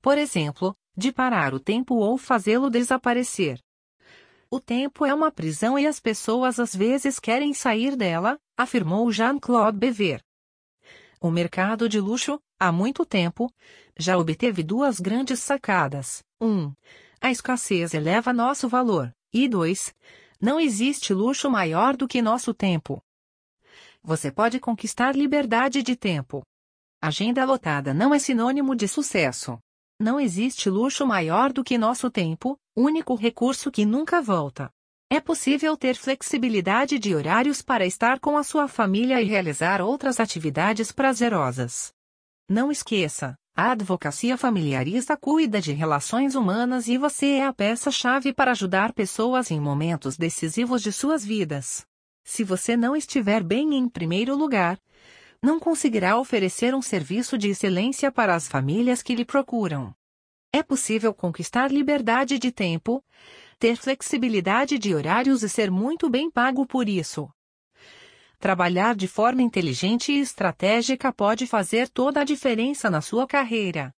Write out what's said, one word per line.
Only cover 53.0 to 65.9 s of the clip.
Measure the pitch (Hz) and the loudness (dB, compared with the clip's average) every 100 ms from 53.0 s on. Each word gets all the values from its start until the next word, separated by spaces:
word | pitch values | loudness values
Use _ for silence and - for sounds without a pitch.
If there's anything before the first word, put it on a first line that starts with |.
| - 285 202 220 | -2 -2 2 0
bem | 170 214 302 | 2 0 2
em | 285 254 | 2 0
primeiro | 202 165 175 233 | -2 -2 0 0
lugar, | 277 302 233 175 185 _ _ - - - _ | 0 0 2 0 -2 _ _ -20 -20 -20 _
não | 247 320 | 0 2
conseguirá | 330 320 285 226 180 220 | 0 0 0 2 2 2
oferecer | 262 226 190 - 240 | 0 0 0 0 0
um | 269 | 0
serviço | 254 196 139 196 247 254 | -2 -4 -2 -4 -2 -2
de | 202 | -2
excelência | 190 202 180 226 269 277 | 0 0 0 0 0 -2
para | 254 214 | 0 2
as | 170 - | 2 0
famílias | 139 135 180 240 247 | -2 0 2 2 0
que | - | -2
lhe | 233 | -4
procuram. | 240 277 269 240 196 147 120 - _ _ _ _ _ | 0 0 0 -2 -2 -4 -8 -12 _ _ _ _ _
É | 277 | -2
possível | 320 269 - 220 220 | 0 -2 0 0 0
conquistar | 202 180 165 175 240 269 | -2 -6 -6 -4 -2 0
liberdade | 277 277 294 226 233 262 277 | 0 2 0 2 0 2 0
de | 247 | -2
tempo, | 240 190 165 - 247 _ _ - - - _ | -2 -2 -2 -2 -4 _ _ -20 -20 -20 _
ter | 233 233 | 0 0
flexibilidade | - 262 - 285 247 214 180 214 277 285 | -2 -4 -2 0 0 0 2 2 2 0
de | 202 | 0
horários | 160 147 202 254 269 | 0 2 2 2 2
e | 214 | 0
ser | - 208 | 0 0
muito | 185 226 | 0 0